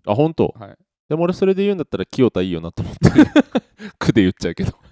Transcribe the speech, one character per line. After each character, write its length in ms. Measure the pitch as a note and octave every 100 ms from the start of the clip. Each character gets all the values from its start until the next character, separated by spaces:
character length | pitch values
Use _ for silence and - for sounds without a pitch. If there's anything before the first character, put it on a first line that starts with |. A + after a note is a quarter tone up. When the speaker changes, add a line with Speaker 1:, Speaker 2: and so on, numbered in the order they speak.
| G#2
Speaker 1:
あ、 80 |
本 180 | G#2 D#3+
当？ 200 | D#3+ F#2+ -
Speaker 2:
は 100 | G2
い。 80 | - _ _ -
Speaker 1:
で 80 | D#3
も 60 |
俺 80 | F3
そ 100 | F3 F#3+
れ 80 |
で 80 | F#3+
言 100 | G3+
う 20 |
ん 40 | F#3+
だ 60 |
っ 20 | -
た 120 | -
ら 80 | F#2
清 240 | - A#2+
田 100 | F#2+
い 60 | F#2
い 40 |
よ 80 | E2
な 120 | E2
と 100 | -
思 100 | F2
っ 40 | -
て 140 | -
る。 160 | - C#4 D4+ - -
<laughs> 340 | - - G#3 -
区 140 | -
で 100 | A#2
言 80 | F#2
っ 20 |
ち 160 | - F2+
ゃ 20 |
う 40 |
け 100 | -
ど。 80 | F#2+ - _